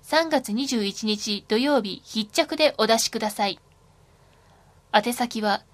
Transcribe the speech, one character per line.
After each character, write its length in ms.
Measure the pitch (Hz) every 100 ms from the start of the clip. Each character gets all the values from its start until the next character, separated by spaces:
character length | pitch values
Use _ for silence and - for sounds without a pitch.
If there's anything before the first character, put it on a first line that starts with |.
三 260 | - 302 330
月 240 | 302 -
二 140 | 208 269
十 180 | 240 202
一 220 | - 214
日 360 | 208 214 202 -
土 100 | 220
曜 240 | 277 285
日 220 | 196 - -
必 260 | 220 214
着 240 | - 311 320
で 200 | 311 -
お 80 | 220
出 140 | 226
し 100 | -
く 80 | 220
だ 140 | 220
さ 160 | - 202
い。 120 | 170 _ _ _ _ _ _ _ _ _ _ _ _ -
宛 200 | 220 233
先 280 | 240 240 226
は、 220 | 208 202 _